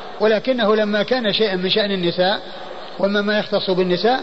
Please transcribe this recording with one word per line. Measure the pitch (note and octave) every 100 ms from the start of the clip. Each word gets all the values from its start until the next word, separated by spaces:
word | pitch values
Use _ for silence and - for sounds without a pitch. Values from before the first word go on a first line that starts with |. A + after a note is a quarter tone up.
| - -
ولكنه | G#3+ G#3+ B3+ B3 G#3 G#3+
لما | G#3+ G#3
كان | G3 B3+ G#3+
شيئا | F#3 G#3+ F#3
من | F#3
شأن | G#3 G3+
النساء | G3 F3 F3+ F#3 G#3+ - - - - - -
ومما | G3 G3+ G3+ G#3+
يختص | - G3+ -
بالنساء | F3+ F#3 F3 G#3+ C4